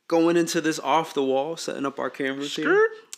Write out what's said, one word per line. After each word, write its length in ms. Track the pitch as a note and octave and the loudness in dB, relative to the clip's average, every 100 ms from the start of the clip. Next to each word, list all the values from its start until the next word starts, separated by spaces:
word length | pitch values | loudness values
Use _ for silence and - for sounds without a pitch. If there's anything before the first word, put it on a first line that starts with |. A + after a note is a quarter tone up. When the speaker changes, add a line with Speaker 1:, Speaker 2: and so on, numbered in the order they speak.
| - | 0
Speaker 1:
going 280 | E3+ E3 E3+ | 2 4 4
into 240 | E3 E3+ | 2 0
this 160 | D#3 D3+ | -2 -2
off 340 | C3+ D3+ E3 | 0 0 0
the 100 | C#3+ | 0
wall, 340 | C3+ C3 D3+ E3 | 2 0 -2 -6
setting 260 | - - | -8 -6
up 140 | C#3 C3 | -6 -4
our 100 | C3 | -6
cameras 460 | - C3+ C#3 C#3+ D3 | -4 -4 -4 -6 -4
here. 80 | |
Speaker 2:
Skirt. 260 | G#3 G4 A4 A4 - | 0 4 2 0 -18